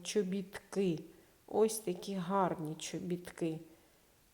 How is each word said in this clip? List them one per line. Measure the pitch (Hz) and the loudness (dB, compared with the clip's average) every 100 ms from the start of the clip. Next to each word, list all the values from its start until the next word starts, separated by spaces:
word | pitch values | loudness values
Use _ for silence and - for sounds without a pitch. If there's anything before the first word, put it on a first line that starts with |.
чобітки. | - 214 185 196 190 - - 196 190 160 - - - _ - | 0 0 2 0 -4 -10 -6 2 2 2 -4 -18 -20 _ -2
Ось | - 220 220 | 4 4 2
такі | - 180 - | -4 -4 -4
гарні | 196 175 196 175 165 151 | -4 2 4 4 2 -4
чобітки, | 165 - 165 185 175 175 - 165 160 - - - _ _ _ _ | -6 -6 -4 -2 -4 -4 -2 -2 -2 -8 -20 -20 _ _ _ _